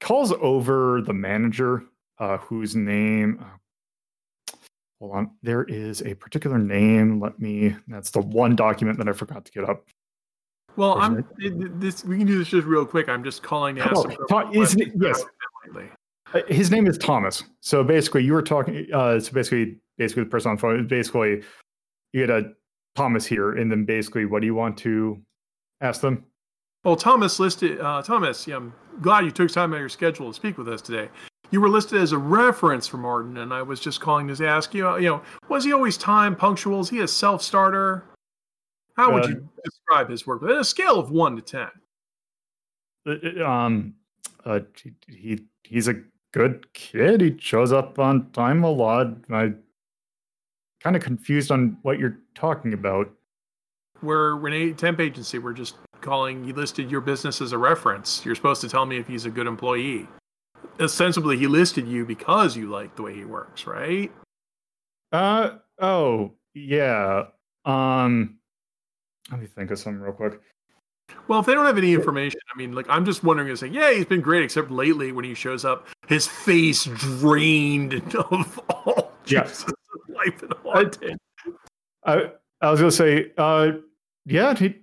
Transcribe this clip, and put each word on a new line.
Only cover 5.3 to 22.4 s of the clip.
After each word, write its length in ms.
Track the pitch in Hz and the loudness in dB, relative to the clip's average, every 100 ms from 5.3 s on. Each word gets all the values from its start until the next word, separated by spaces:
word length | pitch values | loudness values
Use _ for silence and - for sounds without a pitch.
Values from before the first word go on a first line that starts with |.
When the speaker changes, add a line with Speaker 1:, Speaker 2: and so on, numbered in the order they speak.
| - | -8
Speaker 1:
there 220 | 120 117 | -4 -4
is 380 | - 107 107 104 | -4 -8 -8 -8
a 120 | - | -8
particular 440 | 98 - 151 147 123 | -10 -8 -6 -2 0
name. 600 | 104 101 107 110 110 107 | 0 4 4 6 4 2
Let 200 | 104 - | -4 -6
me, 340 | 110 104 104 104 - | -6 0 0 0 -8
that's 220 | 107 - | -12 -4
the 100 | 113 | -2
one 340 | 104 110 120 113 | 0 2 4 6
document 420 | 110 107 110 110 | 4 2 0 0
that 100 | 107 | -4
I 40 | |
forgot 320 | 98 107 104 - | -4 -8 -12 -12
to 60 | |
get 160 | 107 98 | -6 -4
up. 200 | - _ _ _ _ _ _ _ _ _ - | -6 _ _ _ _ _ _ _ _ _ 0
Speaker 2:
Well, 180 | 196 | 2
Speaker 1:
Where's 100 | 190 214 | 4 2
Speaker 2:
I'm, 100 | 226 | 0
Speaker 1:
it? 80 | - - 196 170 | -4 -8 -8 -6
Speaker 2:
it, 180 | 180 170 | -8 -6
this, 240 | 185 185 | -6 -6
we 120 | 185 190 | -4 0
can 80 | 202 | 2
do 120 | 196 | 2
this 100 | 165 | 2
just 180 | 185 156 | 2 4
real 200 | 160 143 | 2 2
quick. 220 | 165 151 | 0 -2
I'm 160 | 123 | -4
just 180 | 131 - | -6 -10
calling 340 | - 151 143 135 | -6 -4 -2 -2
to 60 | |
ask 100 | 131 185 | 0 2
Speaker 1:
Oh, 60 | |
Speaker 2:
some 140 | - - - | 0 -4 0
Speaker 1:
Tom, 260 | 208 214 | 0 2
isn't 260 | 214 196 190 | 2 4 4
it, 120 | - 190 | 2 0
Speaker 2:
questions 40 | |
Speaker 1:
yes. 160 | 175 123 | 0 0
Speaker 2:
about 100 | - - - - - | -4 -12 -16 -16 -18
him 60 | |
lately. 160 | - 98 - _ _ - | -18 -18 -20 _ _ -4
Speaker 1:
Uh, 220 | 170 - | -4 0
his 160 | 156 185 | 2 4
name 160 | 220 202 | 4 4
is 100 | 151 | 2
Thomas. 460 | - 127 98 - - _ | 0 0 0 -4 -10 _
So 220 | - 143 | 0 2
basically, 400 | 131 160 156 143 | 4 4 4 2
you 80 | 127 | 4
were 100 | 156 | 2
talking, 440 | 156 147 131 147 160 | 2 0 -2 -6 -4
uh, 260 | 147 123 113 | 0 2 2
so 140 | 110 | 0
basically, 460 | 131 117 123 113 - _ - | -2 0 0 0 -4 _ -6
basically 260 | 113 123 | -4 -2
the 60 | 110 | -2
person 200 | 117 113 | -2 -2
on 60 | 107 | 0
the 40 | |
phone, 260 | 117 117 120 | 0 0 0
basically, 560 | 123 113 123 110 104 - - _ _ _ _ _ | -2 -2 0 0 0 -6 -20 _ _ _ _ _
you 140 | 131 123 | -2 0
get 40 | |
a 220 | 113 | 0